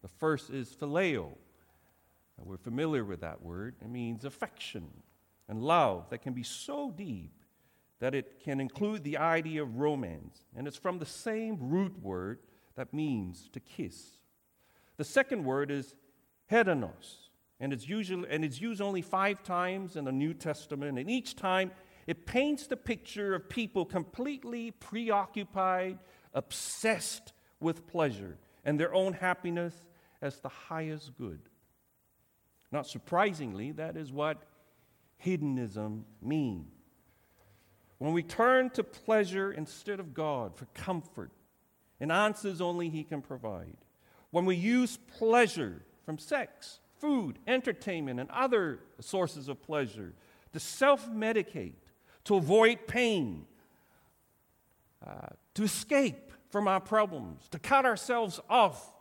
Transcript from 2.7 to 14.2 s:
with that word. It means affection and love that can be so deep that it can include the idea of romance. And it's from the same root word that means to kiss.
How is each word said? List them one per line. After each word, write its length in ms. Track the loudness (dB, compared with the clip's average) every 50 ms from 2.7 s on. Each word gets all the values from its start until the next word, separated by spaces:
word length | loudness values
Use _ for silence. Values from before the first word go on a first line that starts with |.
| -4 -2 0 0 0 0 0
with 160 | -2 -6 -6
that 200 | -6 -8 -10 -10
word. 340 | -12 -10 -10 -8 -8 -10 -12 -12
It 80 | -14 -10
means 360 | -8 -6 -4 -4 -6 -6 -8
affection 640 | -12 -8 -8 -10 -10 -10 -12 -14 -10 -10 -10 -12 -12 -16 -20 -20 _ _ _ _ _ _ _ _ -10
and 160 | -8 -4 2
love 460 | 4 6 6 6 6 4 0 -4 -8
that 120 | -10 -8
can 120 | -6 -6 -6
be 100 | -6 -6
so 480 | -8 -10 -10 -10 -8 -6 -6 -6 -6
deep 400 | -8 -8 -8 -8 -8 -8 -10 -14 -18 _ _ _ _ _ _ _ _ _ _ _ _ _
that 140 | -2 0 0
it 280 | 0 -4 -4 -14 -12 -6
can 160 | -4 -2 -2
include 460 | -2 -4 -2 -2 -2 -2 -2 -2 -4
the 120 | -4 -2 0
idea 460 | 2 4 4 2 2 0 -2 -4 -4
of 140 | -4 -2 0
romance. 680 | 2 2 2 2 -2 -4 -6 -10 -12 -16 -20 -20 _ _ -12
And 140 | -10 -10 -10
it's 100 | -10 -4
from 220 | -4 -4 -2 -2
the 60 | -6
same 520 | -8 -10 -8 -4 -4 -2 -2 -2 -2 -4 -4
root 420 | -2 2 2 2 2 2 -2 -8 -8
word 360 | -6 -4 -4 -4 -6 -6 -10 -14 _ _ _ _ _ _
that 180 | -10 -10 -6 -4
means 560 | -2 0 0 0 0 -2 -4 -8 -12 -16 -14 -14
to 80 | -14
kiss. 560 | -14 -14 -8 -8 -8 -8 -8 -14 -20 -20 -20 _